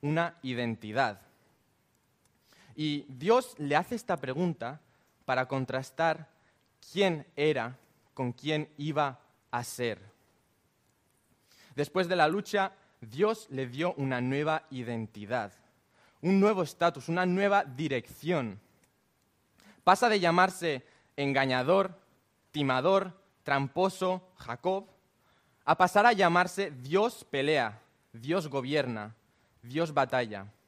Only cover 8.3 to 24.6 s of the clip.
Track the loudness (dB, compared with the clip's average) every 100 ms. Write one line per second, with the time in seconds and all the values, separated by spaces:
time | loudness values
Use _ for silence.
8.3 | -4 -4 -2 -4 -8 -4 0 -2 -4 _
9.3 | _ _ -6 -6 -6 -6 -6 -12 _ _
10.3 | _ _ _ _ _ _ _ _ _ _
11.3 | _ _ _ -16 -6 -2 0 0 4 4
12.3 | 2 -2 -2 -2 -6 _ _ -16 0 0
13.3 | 0 -6 -8 -8 -4 -4 -2 -2 -2 -2
14.3 | -2 -2 -2 -6 -12 -8 -6 -8 -12 -6
15.3 | -4 -4 _ _ _ _ _ _ _ 2
16.3 | 4 4 2 -2 0 0 0 -4 0 0
17.3 | 2 2 2 0 -6 -4 -4 -6 -12 -2
18.3 | -2 -2 -8 _ _ _ _ _ _ _
19.3 | _ _ _ -20 -2 4 4 4 4 4
20.3 | 4 4 2 -4 -4 -8 _ _ -4 0
21.3 | 2 2 0 2 2 2 -6 _ _ _
22.3 | _ _ -4 0 2 2 2 0 -12 _
23.3 | _ -2 -2 0 0 -2 0 -2 -2 -8
24.3 | _ -14 -6